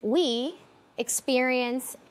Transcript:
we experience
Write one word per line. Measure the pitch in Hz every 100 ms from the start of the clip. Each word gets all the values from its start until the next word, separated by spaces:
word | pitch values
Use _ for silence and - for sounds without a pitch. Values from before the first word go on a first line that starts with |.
we | 208 302 320 233 269 359 - - _ -
experience | 233 - - 254 254 254 240 254 - - -